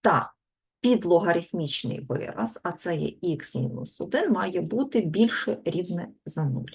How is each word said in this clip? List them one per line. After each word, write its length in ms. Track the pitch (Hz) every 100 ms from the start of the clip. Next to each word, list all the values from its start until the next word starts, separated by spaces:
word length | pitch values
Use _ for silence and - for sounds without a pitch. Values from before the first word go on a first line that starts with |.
Та 320 | 220 165 - _ _ _ _ _
підлогарифмічний 1160 | 247 247 175 170 185 170 170 180 147 - - -
вираз, 600 | 139 123 - - 117 -
а 80 | 180
це 240 | 180 180 160
є 420 | 151 - 180 156
х 180 | - -
мінус 460 | 127 - 147 -
один, 300 | - 285 381
має 300 | 190 196 180
бути 400 | 165 220 277 240
більше 560 | 175 185 226 - - 220 -
рівне 440 | 170 180 175 - - -
за 180 | -
нуль. 280 | 147 131 -